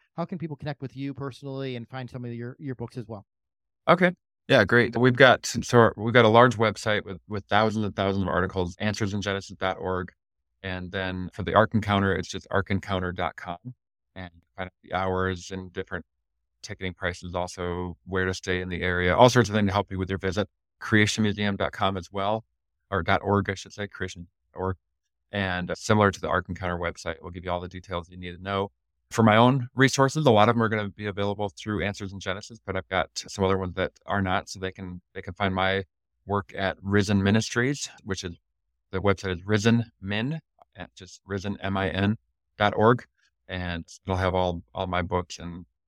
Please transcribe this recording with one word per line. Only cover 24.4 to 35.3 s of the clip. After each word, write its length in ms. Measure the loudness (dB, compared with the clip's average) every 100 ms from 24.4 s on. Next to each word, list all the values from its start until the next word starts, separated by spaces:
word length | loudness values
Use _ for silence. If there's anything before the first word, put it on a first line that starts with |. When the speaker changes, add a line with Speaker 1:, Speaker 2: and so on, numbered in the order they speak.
| _
Speaker 2:
dot 80 | -6
org. 160 | -6 -6 _ _ _ _ _
And, 400 | -4 -2 -4 -4
uh, 20 |
similar 380 | -6 2 4 4
to 80 | 2
the 80 | -2
Ark 180 | -2 -2
Encounter 280 | -6 -4 -4
website, 380 | -4 -6 -10 -10
we'll 120 | -10
give 120 | -10
you 60 | -6
all 100 | -6
the 80 | -8
details 400 | -14 -10 -10 -10
you 60 | -14
need 200 | -14 -12
to 60 |
know. 280 | -4 -2 -2 _ _ _ -6
For 120 | 4
my 140 | 6 8
own 320 | 8 4 -2
resources, 520 | 2 2 4 0 4 6
a 40 |
lot 180 | 6 6
of 60 | 4
them 60 |
are 60 | 2
gonna 200 | 0 -4
be 180 | -8 -8
available 420 | -4 -4 -2 -6
through 340 | -6 -6 -2
Answers 300 | -4 -4 -10
in 80 | -8
Genesis, 380 | -8 -8 -10 -16 -6
but 100 | -6
I've 120 | -2
got 200 | -2 -2
some 300 | -6 -10 -2
other 120 | 0 0
ones 180 | -2 -4
that 160 | -4 _
are 160 | -4 -2
not, 280 | 0 -2 -4
so 100 | -10
they 140 | -10
can, 280 | -10 -14 -14 _
they 80 | -16
can 100 | -12